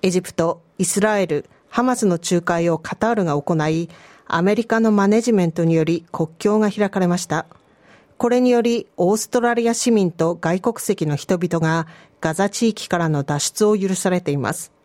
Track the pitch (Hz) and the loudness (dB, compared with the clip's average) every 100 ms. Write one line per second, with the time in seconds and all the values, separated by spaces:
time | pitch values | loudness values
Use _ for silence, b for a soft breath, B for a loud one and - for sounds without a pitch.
0 | 190 180 180 - 165 - _ _ 180 - | 0 0 -4 -2 -2 -2 _ _ -2 0
1 | 214 208 180 147 - _ _ - 254 247 | 0 0 0 -4 -6 _ _ -2 0 0
2 | 208 170 - 175 170 170 170 160 - 190 | 0 0 0 -2 0 0 0 -2 -4 -4
3 | 220 226 175 147 - 165 156 160 170 B | 0 0 0 -2 0 -2 0 -2 -4 B
4 | B B B 165 180 214 226 226 226 208 | B B B 0 2 0 0 2 4 4
5 | 196 214 240 214 170 160 165 160 156 170 | 4 2 2 2 2 0 2 2 2 -2
6 | - - 160 - 208 214 214 202 202 202 | -4 -6 -6 -2 0 2 0 0 -2 0
7 | 180 180 - 156 - - b b b b | 0 0 -2 -6 -6 -18 b b b b
8 | b _ 240 247 254 240 233 233 - - | b _ 0 2 4 2 2 -2 -4 -2
9 | 180 214 - 247 240 233 233 233 247 226 | 0 0 0 0 0 0 0 0 2 2
10 | 180 - 165 170 170 180 240 226 - 196 | 2 0 -2 0 -2 0 -2 -4 -4 -2
11 | 156 147 - 185 175 170 160 165 160 B | -2 -4 -2 -2 0 0 0 0 -4 B
12 | B B 160 160 196 - 233 214 - 175 | B B -6 -2 -2 0 -2 -2 -4 -2
13 | 165 151 139 147 - - 214 214 190 185 | 0 0 -2 -4 -4 0 0 2 0 -2
14 | 190 180 180 143 113 - - _ | 0 -2 -2 -2 -4 -6 -10 _